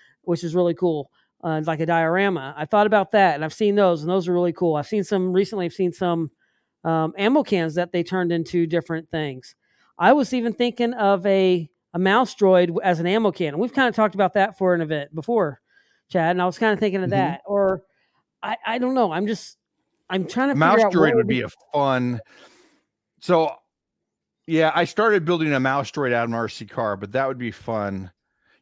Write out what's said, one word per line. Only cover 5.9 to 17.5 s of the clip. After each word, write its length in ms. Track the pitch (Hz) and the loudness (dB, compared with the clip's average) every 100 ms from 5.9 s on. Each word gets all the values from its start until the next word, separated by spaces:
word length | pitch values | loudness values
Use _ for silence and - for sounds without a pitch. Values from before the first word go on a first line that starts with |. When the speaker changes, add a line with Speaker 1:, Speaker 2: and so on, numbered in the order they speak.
Speaker 1:
some, 380 | - 180 170 160 - _ _ _ _ | -2 -2 -2 -4 -10 _ _ _ _
um, 300 | 165 160 160 190 | -4 -2 -2 -2
ammo 240 | 202 285 | 0 0
cans 300 | - 190 165 160 | 0 -2 -2 -2
that 160 | 175 | -2
they 120 | 180 | -4
turned 280 | 170 185 175 | -2 -2 -2
into 360 | 170 - 175 165 | -2 -2 -2 -2
different 420 | 170 160 160 160 | -2 -4 -8 -8
things. 460 | 160 151 131 - _ _ _ _ - | -8 -6 -10 -18 _ _ _ _ 0
I 160 | 180 | 4
was 200 | 294 247 | 4 2
even 200 | 254 233 | -2 -4
thinking 400 | - 240 240 233 | -2 -4 -2 -4
of 320 | 247 202 196 196 | 0 0 2 2
a, 420 | 196 185 180 156 _ _ | 2 2 2 -2 _ _
a 60 | 175 | -2
mouse 360 | 185 214 254 - | 2 2 0 2
droid 320 | 196 185 175 | 4 6 4
w-, 140 | 170 | 0
as 160 | 190 165 | 0 0
an 80 | 175 | 0
ammo 240 | 214 214 | 0 0
can. 180 | - 156 | -2 -4
And 100 | 147 | -2
we've 140 | 240 | -2
kinda 180 | - 254 | 0 0
talked 220 | 226 214 196 | 2 0 2
about 180 | 190 202 | 0 2
that 220 | 202 - | 0 0
for 160 | 185 175 | 0 0
an 60 | |
event 320 | 156 151 143 160 | 0 -4 -6 -10
before, 460 | 156 233 156 131 _ _ _ _ _ | -2 0 0 -4 _ _ _ _ _
Chad, 220 | 185 160 | -2 0
and 100 | 180 | 2
I 40 | 180 | 0
was 120 | 175 | 0
kinda 180 | 220 202 | 0 0
thinking 240 | 214 190 | 0 -2
of 60 | 185 | 0
Speaker 2:
Mm-hmm. 100 | 196 | 0
Speaker 1:
that. 220 | 175 139 | 0 -4
Or 380 | 190 | -4